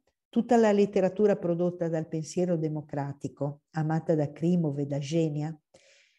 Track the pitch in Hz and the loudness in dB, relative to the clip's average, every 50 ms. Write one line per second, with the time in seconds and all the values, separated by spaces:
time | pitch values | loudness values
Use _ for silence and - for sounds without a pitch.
0 | _ _ _ _ _ _ - 233 233 240 240 233 226 214 202 202 202 202 - 196 | _ _ _ _ _ _ -2 -2 2 4 4 4 6 4 4 4 2 2 2 2
1 | 185 185 185 - 214 202 196 202 - 170 170 165 175 175 175 175 170 165 160 160 | 2 2 2 2 2 2 2 2 0 -2 0 0 0 -2 -2 -2 -2 -2 -2 -2
2 | 156 - - 160 156 - - 180 180 180 175 160 160 156 151 151 147 - - 143 | -4 -4 -6 -6 -8 -4 -2 -2 0 0 0 0 0 -2 -4 -6 -6 -6 -6 -6
3 | 139 139 135 - - 131 - - 139 143 143 - _ _ - 160 151 156 160 160 | -6 -6 -6 -8 -10 -10 -6 -6 -6 -6 -6 -8 _ _ -6 -4 -2 0 -2 0
4 | 160 - 165 151 147 143 147 - 160 170 180 175 165 147 139 143 143 135 143 139 | 0 0 0 0 0 -2 -4 -2 0 2 2 2 2 0 -2 -2 -4 -4 -4 -4
5 | 143 135 160 170 160 156 147 151 147 160 156 - _ _ _ - _ _ _ _ | -4 -2 0 0 0 0 0 -4 -6 -6 -8 -12 _ _ _ -20 _ _ _ _
6 | _ _ _ | _ _ _